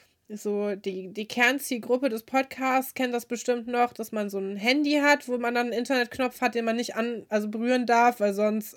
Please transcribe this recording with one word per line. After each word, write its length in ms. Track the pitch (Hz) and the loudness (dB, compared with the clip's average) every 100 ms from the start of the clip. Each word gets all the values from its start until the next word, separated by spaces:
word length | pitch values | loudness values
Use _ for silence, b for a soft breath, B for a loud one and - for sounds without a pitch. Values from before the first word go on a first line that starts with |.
| B B - | B B -16
so 460 | 208 214 208 208 | -8 -4 -2 -2
die, 380 | 202 196 185 190 | -4 -6 -8 -8
die 160 | 202 214 | -10 -6
Kernzielgruppe 800 | - 247 277 - 240 220 247 269 | 2 2 2 -2 -6 0 0 0
des 160 | 220 | -4
Podcasts 680 | - 269 262 - 262 262 254 | -2 -2 -2 -2 0 0 0
kennt 200 | - 254 | -4 -2
das 120 | 240 233 | -2 -4
bestimmt 420 | 240 - 240 233 | -6 -2 -2 0
noch, 240 | 240 240 | 0 0
dass 180 | - 220 | 0 -6
man 180 | 214 208 | -4 -4
so 100 | 202 | -4
ein 180 | 196 202 | -4 -2
Handy 380 | 220 277 294 294 | 2 2 4 4
hat, 280 | 285 285 262 | 6 4 2
wo 100 | 247 | -2
man 160 | 240 | 0
dann 120 | 240 240 | 0 0
einen 40 | 220 | 0
Internetknopf 600 | 247 269 240 - 254 - | 0 0 0 0 -4 0
hat, 160 | 247 233 | -2 0
den 80 | |
man 100 | 226 | 0
nicht 220 | 226 240 214 | 0 -2 -2
an-, 280 | 233 233 - | -2 -4 -2
also 200 | 214 214 | -2 -2
berühren 380 | 220 240 254 240 | -2 2 2 4
darf, 320 | 233 240 240 | 6 6 4
weil 160 | 208 | 0
sonst 420 | 196 214 214 - | 2 0 0 -4